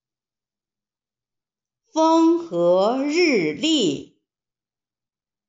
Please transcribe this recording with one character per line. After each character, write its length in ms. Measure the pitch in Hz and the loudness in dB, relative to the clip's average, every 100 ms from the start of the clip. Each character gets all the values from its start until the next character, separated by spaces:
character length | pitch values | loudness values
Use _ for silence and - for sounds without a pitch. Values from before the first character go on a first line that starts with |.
| _ _ _ _ _ _ _ _ _ _ _ _ _ _ _ _ _ _ _ | _ _ _ _ _ _ _ _ _ _ _ _ _ _ _ _ _ _ _
风 540 | 311 320 330 330 339 339 | -2 2 4 4 2 -2
和 560 | 175 175 180 208 262 | -2 2 2 0 -2
日 480 | 285 320 339 226 156 | -2 -2 0 0 -2
丽， 680 | 151 302 302 180 139 - _ _ _ _ _ _ _ _ _ _ _ _ _ | -4 -2 0 -2 -4 -10 _ _ _ _ _ _ _ _ _ _ _ _ _